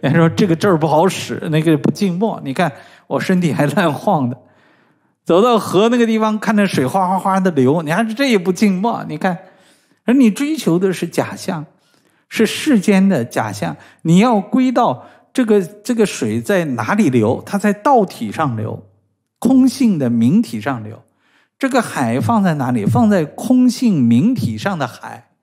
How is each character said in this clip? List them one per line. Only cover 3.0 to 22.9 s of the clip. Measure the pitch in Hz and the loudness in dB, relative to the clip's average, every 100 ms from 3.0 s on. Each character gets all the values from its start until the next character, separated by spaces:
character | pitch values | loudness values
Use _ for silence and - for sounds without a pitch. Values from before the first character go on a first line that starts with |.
| _ | _
我 | 135 | -6
身 | - 185 | 0 0
体 | 170 | 0
还 | 127 147 | 0 0
乱 | 175 170 | 0 -2
晃 | 135 - 170 123 | -2 -2 0 -2
的， | 123 _ _ _ _ _ _ _ _ | -6 _ _ _ _ _ _ _ _
走 | - 170 | 0 2
到 | 240 226 | 4 2
河 | - 170 226 | 0 2 2
那 | 247 | 2
个 | 233 | 2
地 | 220 | 0
方， | 220 214 | 0 -2
看 | 202 214 | 0 0
那 | |
水 | 196 - 247 | 2 0 0
哗 | 196 180 | 0 0
哗 | 190 | 0
哗 | 196 190 | 0 0
的 | 190 | 0
流， | 151 127 160 | 2 2 2
你 | 151 | -2
看 | 170 226 | -2 -2
这 | 220 277 | -2 0
也 | 214 | 2
不 | 180 | 0
静 | 180 214 185 | 0 2 2
默。 | 226 220 - | -2 -4 -8
你 | 151 | -4
看， | 190 170 - _ _ _ _ _ | -4 -4 -10 _ _ _ _ _
而 | - | 0
你 | 262 240 | 4 4
追 | 185 285 311 | 2 -4 -2
求 | 214 170 | 0 0
的 | 190 | 0
是 | 170 170 | -2 -4
假 | - 110 - | -4 -6 -6
象， | - 165 151 _ _ _ _ _ _ | -8 -8 -10 _ _ _ _ _ _
是 | - 214 | -2 0
世 | - 302 233 | 0 0 2
间 | 175 196 196 | 4 2 4
的 | 165 | 2
假 | 117 - 110 | -2 -4 -6
象， | 101 170 156 - _ | -6 -8 -10 -18 _
你 | 160 170 | 2 4
要 | 240 220 | 4 0
归 | 185 262 254 | 0 0 0
到 | 247 226 131 - _ _ | 2 0 -2 -10 _ _
这 | - | -4
个， | 226 208 | 2 2
这 | 170 - - | 0 -10 -6
个 | 233 208 | 0 0
水 | - 113 110 | -2 -4 -4
在 | 117 196 | 0 -2
哪 | 160 120 107 | 0 -4 -2
里 | 214 180 | 2 2
流？ | 123 107 131 | 4 2 0
它 | - 202 | -4 -2
在 | 208 | -2
道 | 202 302 262 | 0 2 2
体 | 190 - - | 2 -4 -10
上 | - 151 113 | -4 -4 -2
流， | 110 - - _ _ _ _ _ | -6 -10 -16 _ _ _ _ _
空 | - 262 262 | 0 2 2
性 | - 240 175 | 2 0 0
的 | 127 | 0
明 | 117 117 196 | 2 2 2
体 | 226 107 | 0 -6
上 | 104 123 | -8 -8
流。 | 107 110 _ _ _ _ _ _ | -10 -18 _ _ _ _ _ _
这 | 269 | -2
个 | 254 | -2
海 | - - 120 123 | -4 -4 -2 -2
放 | - 226 | 0 0
在 | 196 | 0
哪 | 151 127 | 0 -2
里？ | 123 | -2
放 | 101 | 0